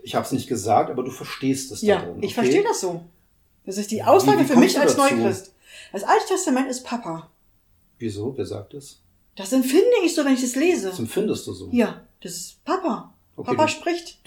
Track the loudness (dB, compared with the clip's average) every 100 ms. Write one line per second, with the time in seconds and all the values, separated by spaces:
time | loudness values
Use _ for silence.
0 | -6 -4 -2 -6 -4 -6 2 2 2 -4
1 | -8 -10 -14 -6 -4 -4 -6 -6 0 0
2 | 0 -8 -8 -2 2 2 2 0 -4 -6
3 | -12 _ _ _ _ _ -12 -8 -6 -4
4 | 4 6 6 4 6 6 6 6 2 4
5 | 2 4 0 -2 -8 _ _ -20 -12 -8
6 | 2 2 2 -2 0 0 0 -6 -8 -8
7 | -8 -10 -12 _ _ _ _ _ _ -10
8 | -8 -6 -8 -6 -8 -8 -12 -18 -20 -20
9 | _ _ _ -14 -2 0 4 4 6 4
10 | 2 0 2 2 0 0 0 0 -2 -6
11 | -6 -4 -4 -4 -8 -12 -4 0 0 -2
12 | -18 _ -16 -14 -14 -16 -6 -4 -4 -6
13 | -10 _ _ -14 -4 0 0 0 -4 -4
14 | -6 -16